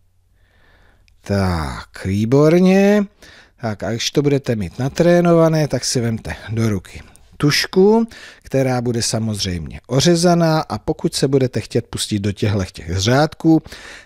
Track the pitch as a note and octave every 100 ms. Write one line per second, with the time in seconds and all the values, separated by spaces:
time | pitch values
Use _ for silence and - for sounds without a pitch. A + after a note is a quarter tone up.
0 | _ _ _ _ _ _ _ _ _ _
1 | _ _ - G2+ F#2 E2+ C#2+ B1 - -
2 | F#2+ G2+ A2+ C#3 D3+ F3 F#3 F#3+ G3+ G#3
3 | G3+ _ - - _ - A#2 G#2 F2+ A2+
4 | - D#3+ C#3+ C#3 C3+ A2+ F2 - C3+ -
5 | F3 F3 F3 E3+ D#3+ D#3+ D3 B2 - C3
6 | A#2 A2 - - - A2 A2+ G2 - -
7 | - - _ - D3 D3 - F#3 G3 A3+
8 | A3+ - - - - C3+ C3 B2 A#2+ A#2
9 | G#2+ A2+ A2 G#2 G2 F2 C#2+ - - C#3
10 | E3 E3+ F3 E3+ E3 D#3+ - G#2+ - D3+
11 | E3+ - C#3 C3+ B2+ A2+ - A#2+ - G#2+
12 | - G#2 G2+ G2 - G#2 F#2 - E2 F#2
13 | G2+ C3 D#3 - E3 D#3+ - - - -